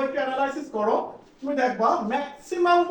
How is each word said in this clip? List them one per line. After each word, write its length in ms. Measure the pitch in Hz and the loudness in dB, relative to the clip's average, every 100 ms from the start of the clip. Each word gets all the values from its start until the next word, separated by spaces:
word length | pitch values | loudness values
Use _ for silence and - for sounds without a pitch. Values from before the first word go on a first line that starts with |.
একটু 120 | 269 294 | 0 -2
অ্যানালাইসিস 460 | 269 269 277 269 - 220 | -2 -2 -2 -4 -8 -2
করো, 200 | 208 226 - - - _ | 0 0 -2 -10 -20 _
তুমি 140 | 269 277 | -4 0
দেখবা 260 | 247 190 226 349 208 | 0 2 2 2 0
ম্যাক্সিমাম 680 | 269 285 - - 349 349 349 349 | -4 -4 -10 -8 0 4 4 4